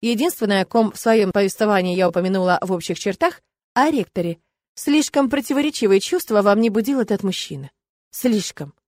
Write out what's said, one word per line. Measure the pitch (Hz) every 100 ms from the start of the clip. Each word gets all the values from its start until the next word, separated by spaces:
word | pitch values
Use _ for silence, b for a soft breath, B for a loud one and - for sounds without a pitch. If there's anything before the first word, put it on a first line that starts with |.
Единственное, | 226 233 311 - 214 196
о | 185
ком | 233 220
в | -
своём | 233 226 196
повествовании | 202 196 - 214 202 180 180
я | 180
упомянула | 175 185 190 180 180
в | 180
общих | 185 - 175
чертах, | - 190 339 - _ _ _
о | - 285
ректоре. | 294 190 - 170 170 _ _ _ -
Слишком | - 294 294 294 277
противоречивые | 277 247 277 294 - 214 196
чувства | - 359 - 214
во | 202 202
мне | 226
будил | 208 226 277
этот | 214 202
мужчина. | 196 185 - 147 135 _ _ _ _
Слишком. | - 254 214 175 - 143 -